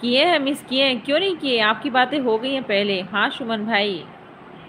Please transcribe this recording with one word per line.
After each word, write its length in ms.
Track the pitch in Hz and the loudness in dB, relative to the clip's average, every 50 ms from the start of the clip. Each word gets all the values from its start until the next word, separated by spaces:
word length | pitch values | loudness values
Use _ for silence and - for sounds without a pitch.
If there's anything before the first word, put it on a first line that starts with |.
किए 240 | - 240 240 262 302 | -2 0 2 4 4
हैं, 140 | 359 349 294 | 4 4 2
miss 220 | 269 269 285 - - | 2 0 -2 -4 -6
किए 220 | - 247 262 277 | -2 0 2 2
हैं, 140 | 269 254 220 | 2 0 -2
क्यों 180 | 214 277 285 320 | -2 0 0 0
नहीं 160 | 381 392 359 | 2 0 -2
किए? 240 | - 294 277 247 226 | -2 -2 0 0 2
आपकी 300 | 214 214 226 220 - 285 | 2 2 2 0 -2 0
बातें 300 | 233 254 254 247 285 302 | 2 2 2 2 0 -2
हो 180 | 254 240 220 | 0 0 0
गई 160 | 220 240 269 277 | 0 0 -2 -4
हैं 100 | 269 240 | -4 -2
पहले। 360 | - 208 196 208 202 196 185 180 | 0 0 0 2 0 -2 -2 -4
हाँ 260 | 175 202 202 214 277 | -4 0 0 0 0
सुमन 360 | 269 - 262 226 226 214 208 | -2 -6 -6 -4 -4 -4 -2
भाई। 380 | 226 226 202 208 208 190 156 - - - - - - - - - - - - - | 0 0 0 0 0 -2 -6 -10 -14 -18 -20 -20 -20 -20 -20 -20 -20 -20 -20 -20